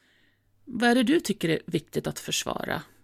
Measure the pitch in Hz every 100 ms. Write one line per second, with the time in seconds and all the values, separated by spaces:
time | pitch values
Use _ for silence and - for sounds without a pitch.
0 | _ _ _ _ _ _ - 240 240 240
1 | 226 320 - 196 165 156 - 135 - -
2 | 143 143 - - - - - 147 - _